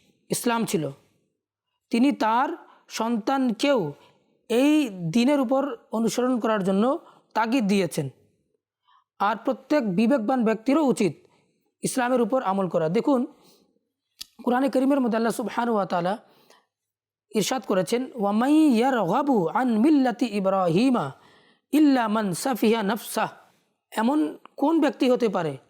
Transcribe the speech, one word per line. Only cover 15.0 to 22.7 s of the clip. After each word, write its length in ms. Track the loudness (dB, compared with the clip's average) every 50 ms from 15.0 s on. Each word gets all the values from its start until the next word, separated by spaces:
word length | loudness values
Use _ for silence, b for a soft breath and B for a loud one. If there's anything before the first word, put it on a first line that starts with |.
মধ্যে 160 | 0 0 -2
আল্লাহ 160 | 0 -2 -2
সুবহানাহু 420 | -2 -4 -6 -6 -4 -4 -2 -2 0
ওয়া 120 | -2 -2
তাআলা 320 | -2 -2 -2 -2 -2 -4 -6 _ b b b b b b b b b b _ _ _ _ _ _ _ _ _ _ _ -4
ইরশাদ 280 | -2 -2 -2 -4 -4 -2
করেছেন, 460 | -2 -2 -2 0 -2 -2 -4 -4 -6 -6
"ওয়া 180 | -4 -2 -2
মাই 220 | 0 0 2 4 4
ইয়ারগাবু 920 | 4 4 4 4 4 2 2 2 0 0 0 0 0 0 2 2 2 2 0
আন 300 | 0 -2 0 0 2 2
মিল্লাতি 480 | 4 4 4 4 4 2 0 -2 -4
ইব্রাহিমা 880 | -2 -2 -2 0 0 0 2 2 2 2 2 2 2 2 0 -2 -4 -10 b b b b b b b b b b b
ইল্লা 360 | 2 4 4 6 4 4 2 0
মান 240 | 0 0 0 -2
সাফিহা 500 | -4 -4 -4 -4 -2 2 2 2